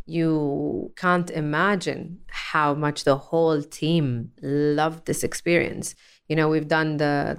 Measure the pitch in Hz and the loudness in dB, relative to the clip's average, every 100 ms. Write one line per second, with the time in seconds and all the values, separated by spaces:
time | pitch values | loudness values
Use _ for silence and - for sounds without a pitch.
0 | - 165 165 156 143 147 147 - - - | -6 -2 0 0 0 -2 -4 -4 -8 -4
1 | 180 180 175 160 147 151 196 196 160 139 | 0 2 0 -4 -2 2 2 2 -2 -6
2 | 165 180 - - - 156 147 147 147 147 | -10 -14 -12 -10 -2 2 2 2 0 0
3 | 143 135 - 165 160 160 - - 156 170 | 2 2 2 2 4 2 -2 -4 0 2
4 | 139 117 - - 139 143 147 147 160 160 | 2 -2 -6 -10 -4 0 2 2 0 -2
5 | - 147 - - 170 170 - - - - | -6 -4 -4 -4 2 2 2 -4 -10 -12
6 | - _ - 156 156 156 151 160 156 151 | -20 _ -2 2 2 2 2 0 2 0
7 | 147 143 - | 2 2 0